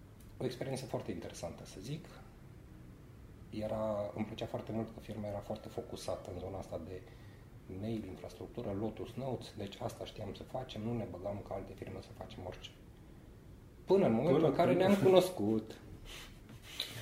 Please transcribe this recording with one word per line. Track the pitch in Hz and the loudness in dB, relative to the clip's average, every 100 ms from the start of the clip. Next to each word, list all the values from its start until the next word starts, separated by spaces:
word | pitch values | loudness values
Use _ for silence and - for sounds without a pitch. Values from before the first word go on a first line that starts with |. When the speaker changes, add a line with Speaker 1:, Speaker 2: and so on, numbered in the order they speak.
| - - - - | -18 -16 -16 -4
Speaker 1:
o | |
experiență | 127 - 131 131 | -4 -2 -4 -4
foarte | 123 127 - | -2 -4 -4
interesantă, | 87 92 - 85 73 | -6 -6 -6 -8 -8
să | - - | -12 -10
zic. | 110 160 - - - - - - - - - - - - - - - | -6 -8 -8 -16 -16 -18 -18 -16 -16 -16 -16 -16 -16 -16 -16 -16 -10
Era, | 110 107 110 110 104 104 | -4 -2 0 0 0 -2
îmi | - | -2
plăcea | 107 113 113 | -4 -2 -4
foarte | 123 - | -4 -2
mult | 110 113 | -2 -2
că | - | -6
firma | - 107 104 | -8 -6 -4
era | 101 | -4
foarte | - 110 - | -4 -6 -4
focusată | - - - - 90 - | -6 -6 -8 -4 -4 -4
în | 90 | -6
zona | 90 95 | -6 -6
asta | 92 87 | -6 -6
de | 82 92 - - - - - - - 92 | -6 -10 -12 -16 -16 -16 -18 -18 -12 -6
mail, | 110 113 | -2 -2
infrastructură, | 95 90 - - 92 - 120 101 | -4 -8 -10 -10 -10 -6 -4 0
Lotus | 110 110 - | -2 -2 -8
Notes, | - 135 117 - 110 | -4 -4 -4 -6 -8
deci | 98 - | -8 -4
asta | 113 - | -6 -6
știam | 92 - 104 | -10 -8 -8
să | - | -8
facem, | - 127 127 110 | -6 -6 -6 -4
nu | 107 | -2
ne | 120 98 | 0 -2
băgam | 87 98 101 - | -4 -4 -4 -4
ca | |
alte | 98 95 | -6 -6
firme | 98 - 92 | -8 -8 -8
să | - - | -10 -12
facem | 92 - - | -10 -8 -8
orice. | - - - - - - - - - - - - - | -8 -12 -14 -18 -18 -18 -16 -16 -18 -16 -16 -18 -18
Până | - 196 160 | 6 8 8
în | |
momentul | 113 151 | 8 8
Speaker 2:
Până | - 160 | 8 8
Speaker 1:
în | |
care | - 170 | 8 8
Speaker 2:
când | 175 | 8
Speaker 1:
ne-am | 185 202 | 8 10
cunoscut. | 190 185 - - 104 110 - - - - - - - - - - - - - - | 12 10 10 2 4 4 2 -12 -14 -14 -12 -12 -12 -16 -16 -16 -14 -8 -6 -6